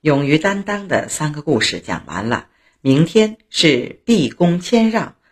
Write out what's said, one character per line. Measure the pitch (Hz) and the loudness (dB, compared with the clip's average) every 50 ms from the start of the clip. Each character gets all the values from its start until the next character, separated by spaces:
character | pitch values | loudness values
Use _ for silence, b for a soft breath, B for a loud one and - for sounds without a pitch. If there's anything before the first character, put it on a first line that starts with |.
勇 | _ 156 147 139 143 | _ 2 0 2 2
于 | 139 147 156 | 2 0 2
担 | - 196 202 202 196 | 2 0 -2 -2 -4
当 | - 202 202 202 185 | -6 -6 -8 -6 -4
的 | 143 104 - - | -4 -4 -2 -4
三 | - - 151 151 147 | -8 -6 -6 -6 -6
个 | 151 147 | -6 -4
故 | - 147 110 | -2 0 0
事 | 104 - - 90 | 0 -2 -4 -6
讲 | - - 90 78 - | -8 -8 -10 -10 -10
完 | - 76 90 101 113 | -10 -10 -8 -4 -4
了， | 120 - - _ _ _ _ _ _ _ | -4 -4 -6 _ _ _ _ _ _ _
明 | _ 135 135 143 160 | _ 2 4 4 4
天 | 165 - 220 214 214 220 _ _ _ | 4 4 2 2 2 0 _ _ _
是 | - - - 165 139 120 - - - _ _ | -4 0 2 2 2 2 -2 -6 -12 _ _
毕 | - 233 202 147 113 | 0 2 2 2 0
恭 | - _ 175 175 170 175 | 0 _ 0 2 2 0
谦 | 180 - - 226 226 226 | -2 0 2 2 2 4
让 | 220 226 170 - - _ _ _ | 2 -2 -4 -6 -12 _ _ _